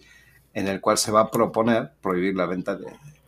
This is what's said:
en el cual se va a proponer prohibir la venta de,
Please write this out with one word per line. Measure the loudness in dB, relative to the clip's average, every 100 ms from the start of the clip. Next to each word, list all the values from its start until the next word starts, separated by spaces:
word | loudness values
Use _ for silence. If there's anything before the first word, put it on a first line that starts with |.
| -16 -20 -20 _ _
en | -6 -4
el | 0
cual | 0 2
se | 2
va | 2
a | 2
proponer | 2 0 2 2 0 -2 -6
prohibir | -2 0 0 0
la | -2
venta | -2 -4 -8
de, | -10 -18 -20 -20